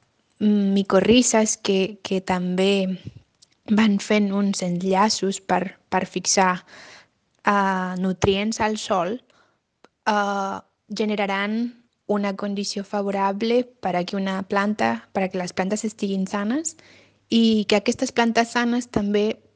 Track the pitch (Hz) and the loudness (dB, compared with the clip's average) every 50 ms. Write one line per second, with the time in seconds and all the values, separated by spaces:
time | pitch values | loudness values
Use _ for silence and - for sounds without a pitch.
0 | _ _ _ _ _ _ _ - 208 208 208 202 202 196 196 196 196 - 196 190 | _ _ _ _ _ _ _ 0 2 2 4 4 2 2 2 0 2 4 4 4
1 | 190 202 233 254 240 - - 220 220 214 - - - - 196 190 190 220 208 - | 6 6 6 6 6 4 2 2 2 2 -2 -4 -2 0 0 0 0 -2 -4 -10
2 | - - 196 185 185 - 185 180 180 180 180 185 190 196 202 196 185 190 185 180 | -8 -4 -4 -4 -2 -2 -4 -2 -2 -2 0 0 2 2 2 0 0 -2 -4 -6
3 | - - - - _ _ _ _ - _ _ _ - - 214 208 220 208 202 202 | -10 -16 -18 -18 _ _ _ _ -20 _ _ _ -2 0 2 4 4 4 2 0
4 | - - 214 214 208 196 196 202 202 196 196 - 185 180 175 175 185 190 185 185 | 0 0 2 2 2 0 0 0 0 0 -2 -2 -4 -4 -4 -2 0 0 2 4
5 | 214 220 - - 185 196 190 - - - 185 180 190 190 - _ _ - 190 185 | 4 2 2 0 -2 -4 -4 -6 -2 0 0 0 0 -4 -12 _ _ -2 -2 -2
6 | 185 - - 185 - - - 202 190 185 180 180 - - - - - - - - | -2 -2 -6 -6 -2 0 2 2 2 2 0 -2 -8 -16 -20 -20 -20 -20 -20 -20
7 | - _ _ _ _ _ _ _ - 208 202 202 196 190 190 185 185 180 185 180 | -20 _ _ _ _ _ _ _ -2 0 2 2 2 0 0 -2 -4 -4 -4 -4
8 | 185 190 180 - - 202 190 196 208 220 220 - 220 214 214 214 - - 208 185 | -2 -2 0 4 4 4 4 4 0 -4 -2 -2 -2 -2 -2 -4 -2 -2 0 0
9 | 170 185 233 254 _ _ _ _ _ _ _ _ _ _ _ _ _ - _ _ | 0 -2 -4 -8 _ _ _ _ _ _ _ _ _ _ _ _ _ -20 _ _
10 | - 220 208 208 202 202 202 202 196 196 196 190 - _ _ _ _ - 208 185 | -2 0 0 0 0 0 -2 -4 -4 -6 -6 -10 -14 _ _ _ _ -12 -6 -4
11 | 220 214 208 208 202 196 196 196 202 208 220 233 240 240 - _ _ _ _ _ | -2 -2 0 -2 -2 -2 -2 -2 -2 -2 -2 -4 -4 -6 -8 _ _ _ _ _
12 | _ - 208 202 202 202 196 - 208 208 202 202 202 - - 202 196 - - 208 | _ -4 -2 -2 -2 -4 -4 -6 -6 -6 -6 -6 -6 -6 -6 -8 -8 -6 -6 -4
13 | 196 196 196 196 196 196 202 202 226 226 233 254 247 - - - - 185 180 180 | -4 -4 -2 -2 -2 -2 -2 -2 -2 0 0 0 0 -2 -10 -8 -6 -4 -2 -2
14 | 180 - 202 196 190 190 190 190 196 - 202 196 202 208 208 - 226 226 233 226 | -4 -4 -4 -4 -4 -4 -4 -4 -4 -2 0 0 0 0 0 0 0 0 -2 -4
15 | - _ - 196 190 185 190 185 180 175 - - 185 190 208 - - 214 - - | -8 _ -4 -4 -4 -2 -4 -6 -6 -6 -4 -4 -2 -2 -2 -4 -4 -8 -6 -4
16 | 214 196 196 190 190 - - 202 202 214 247 311 330 - - - - - - - | -4 -4 -2 -2 -4 -4 -4 -4 -4 -2 -4 -4 -4 -8 -12 -14 -20 -20 -20 -20
17 | - _ _ _ _ - 220 226 226 226 220 214 196 - 214 202 - 240 240 - | -20 _ _ _ _ 0 2 4 4 4 4 2 2 2 0 2 2 0 -2 -2
18 | 269 247 - 240 233 233 226 226 233 226 - 240 240 233 240 247 247 - - 220 | -4 -4 0 0 0 2 2 0 0 0 -2 -2 -2 0 -2 -2 -4 -2 -4 -2
19 | 202 202 208 208 208 220 - - _ _ _ | -2 0 0 0 0 0 -2 -6 _ _ _